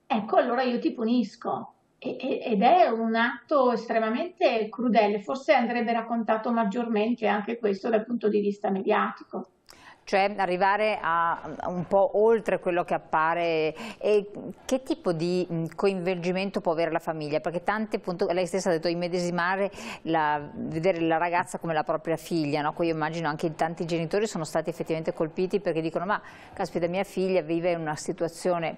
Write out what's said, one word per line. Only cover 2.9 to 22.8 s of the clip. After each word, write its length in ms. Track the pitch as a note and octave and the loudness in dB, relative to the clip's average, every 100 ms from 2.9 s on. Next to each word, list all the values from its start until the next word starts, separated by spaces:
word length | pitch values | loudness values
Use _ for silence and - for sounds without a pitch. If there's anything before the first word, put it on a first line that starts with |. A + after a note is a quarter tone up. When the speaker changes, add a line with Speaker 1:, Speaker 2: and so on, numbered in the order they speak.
| A3+ A3+ | 4 0
Speaker 1:
atto 580 | A3+ A#3+ C4+ - D4 B3 | 2 0 -2 0 2 4
estremamente 960 | A#3 - A3+ A3 B3 F4 - E4 A3+ G#3+ | 2 0 0 0 0 -4 0 2 2 -2
crudele, 520 | - B3 A3 G#3 G#3 | -2 2 4 4 0
forse 340 | G3+ C4+ - | -4 -2 4
andrebbe 380 | C#4 A#3 A#3+ A3+ | 4 4 0 0
raccontato 580 | A#3 A3+ A#3 A3 A3 B3+ | -2 -2 -2 0 0 0
maggiormente 760 | A#3 G#3+ A#3+ A3+ G#3+ A3 A#3+ G3+ | 0 0 0 0 0 0 0 0
anche 320 | G#3 G3+ A#3 | 0 -2 -2
questo 300 | G#3 G3 B3 | -2 0 0
dal 160 | A3 | 0
punto 240 | A3 A#3 G#3+ | 0 0 2
di 120 | G#3 | 2
vista 300 | G3+ G3+ G#3 | 2 0 -2
mediatico. 800 | F#3+ G3 G#3 G#3 - - - - _ - - - - | 0 2 2 0 -4 -12 -10 -12 _ -20 -20 -20 -20
Speaker 2:
Cioè 320 | - G3 G3 G#3 | 0 2 2 2
arrivare 600 | F#3 F3 G3 G3+ G#3+ G3+ | 0 2 4 4 2 0
a, 400 | D#3+ E3+ E3+ D#3 D3+ D3 | 0 2 2 0 -6 -8
a 120 | - | -4
un 180 | F3+ D#3+ | -4 2
po' 320 | G3 G3 G3+ | 4 4 6
oltre 380 | A3 A3+ - F#3 | 4 4 2 0
quello 240 | F#3+ F3 | 0 0
che 120 | E3+ | 0
appare, 800 | E3 - D#3+ D#3+ E3+ E3+ D#3+ D#3 - A3+ G3 | -2 0 2 2 2 2 2 0 -2 -10 -4
e 300 | G3+ G#3 G3+ - - - | 2 2 2 -8 -14 -12
che 180 | - C4 | -4 -2
tipo 300 | C4 E4 F#3+ | -2 -2 -2
di, 340 | E3 E3+ F3+ F3 | 0 0 0 0
mm, 160 | E3 E3 - | -2 -4 0
coinvolgimento 840 | G3+ F#3+ E3+ F3+ E3+ F#3 G3 G3 | 0 0 -2 -2 -2 -2 -2 -2
può 120 | F3 | -2
avere 180 | D#3+ E3 | 0 0
la 80 | E3 | 0
famiglia? 400 | - D#3+ D3+ D#3 | -2 -4 -2 -2
Perché 240 | E3+ E3+ | -2 -2
tante, 340 | E3+ G#3 G#3+ G#3 | -2 -2 -2 -4
appunto, 280 | - F3 G3 | -4 -2 0
lei 200 | E3+ F3 | 0 0
stessa 240 | F#3+ F#3 | 0 0
ha 20 | |
detto, 160 | E3 F3 | 0 0
immedesimare, 840 | E3+ F3 F3+ F3 F3 F3 F#3+ G3 - A3+ - | -2 -2 -2 -2 0 0 0 -2 -4 -12 -10
la, 380 | D#3 E3 D3+ D3+ D3 | -2 0 2 0 -4
vedere 480 | - B2 D#3 F3 E3+ | -8 -6 0 0 2
la 160 | E3 D#3+ | 2 2
ragazza 420 | F3 F3 F3+ - | 2 0 -2 -6
come 160 | E3+ | -2
la 100 | D3+ | -2
propria 320 | D3+ D#3+ D#3+ D#3+ | 0 -2 -2 -4
figlia, 440 | - E3+ D3 D3+ | -2 -2 0 0
no? 120 | D3 | -2
Poi 160 | D#3+ | 0